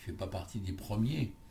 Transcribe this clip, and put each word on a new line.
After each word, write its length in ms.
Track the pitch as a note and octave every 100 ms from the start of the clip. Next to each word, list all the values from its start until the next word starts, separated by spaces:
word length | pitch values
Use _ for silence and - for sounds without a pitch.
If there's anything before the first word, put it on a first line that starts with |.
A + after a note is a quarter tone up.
ne 20 |
fait 100 | -
pas 140 | D#2+ F#2+
partie 320 | F#2+ - A2
des 120 | F#2
premiers. 600 | F2+ - G#2+ A2+ D3+ A#2+ - -